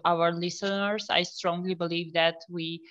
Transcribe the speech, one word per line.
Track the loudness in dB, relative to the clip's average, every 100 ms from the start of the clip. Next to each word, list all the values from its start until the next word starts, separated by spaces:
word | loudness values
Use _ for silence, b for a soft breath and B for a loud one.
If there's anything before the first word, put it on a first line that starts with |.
| 0
our | 4 2
listeners. | 2 -2 -2 -2 0 0 -2 2
I | 2
strongly | 2 -2 -2 -2 -2
believe | -2 -2 -2 0
that | 4 4 2 -6
we | -6 -6 -6 B